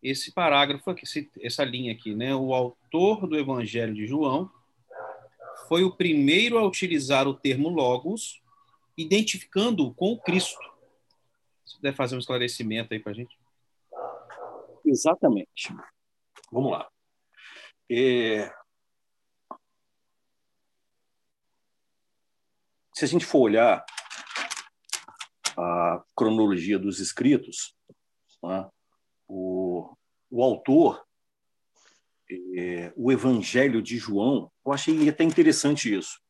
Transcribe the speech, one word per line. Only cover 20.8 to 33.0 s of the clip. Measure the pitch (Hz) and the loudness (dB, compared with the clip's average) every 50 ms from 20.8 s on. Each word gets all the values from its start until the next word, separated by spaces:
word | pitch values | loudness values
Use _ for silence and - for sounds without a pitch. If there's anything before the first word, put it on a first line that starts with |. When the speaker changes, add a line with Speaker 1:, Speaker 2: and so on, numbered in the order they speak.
| _ _ _ _ _ _ _ _ _ _ _ _ _ _ _ _ _ _ _ _ _ _ _ _ _ _ _ _ _ _ _ _ _ _ _ _ _ _ _ _ _ _ _ | _ _ _ _ _ _ _ _ _ _ _ _ _ _ _ _ _ _ _ _ _ _ _ _ _ _ _ _ _ _ _ _ _ _ _ _ _ _ _ _ _ _ _
Speaker 2:
Se | - - | -2 -2
a | 131 | 2
gente | 131 175 160 | 2 0 0
for | - - 156 | 2 4 4
olhar | 127 110 104 110 117 120 98 82 - - - - - - - - - - - - - - - - - - _ _ _ _ - - - - - - - - _ _ _ - - - | 4 6 6 6 6 6 4 2 -2 -12 -16 -16 -16 -16 -16 -16 -16 -12 -10 -8 -8 -8 -8 -12 -12 -18 _ _ _ _ -12 -12 -12 -16 -20 -20 -20 -20 _ _ _ -8 -6 -4
a | 87 87 87 87 85 85 85 87 - _ _ | -4 -2 0 2 2 0 0 -2 -8 _ _
cronologia | - - 110 110 110 110 104 98 87 82 95 104 95 | 0 2 2 4 4 4 4 4 2 0 0 -2 -2
dos | 92 101 92 85 | -2 -4 -6 -4
escritos, | 98 87 - - 95 131 147 123 - - - - - - _ _ _ _ - _ _ _ _ _ _ _ _ _ - | -8 -8 -4 0 4 4 4 4 2 -4 -10 -12 -12 -12 _ _ _ _ -20 _ _ _ _ _ _ _ _ _ -8
né, | 85 92 95 95 95 _ _ _ _ _ _ _ _ _ _ _ _ | -6 -6 -6 -6 -8 _ _ _ _ _ _ _ _ _ _ _ _
o, | 98 95 92 92 92 92 95 90 87 87 80 - - _ _ _ _ _ _ _ | -10 -8 -6 -4 -4 -2 -2 -2 -4 -4 -6 -10 -18 _ _ _ _ _ _ _
o | - 117 123 | -2 2 2
autor, | 131 110 - - - 135 156 170 131 - - - _ _ _ _ _ _ _ _ _ _ _ _ _ _ _ _ _ _ _ _ _ _ _ _ _ | 2 2 0 0 4 6 6 6 6 4 0 -14 _ _ _ _ _ _ _ _ _ _ _ _ _ _ _ _ _ _ _ _ _ _ _ _ _
é, | 90 90 90 92 92 90 87 90 90 87 87 87 - | -14 -12 -10 -8 -8 -6 -4 -4 -4 -6 -8 -10 -10
o | - | -2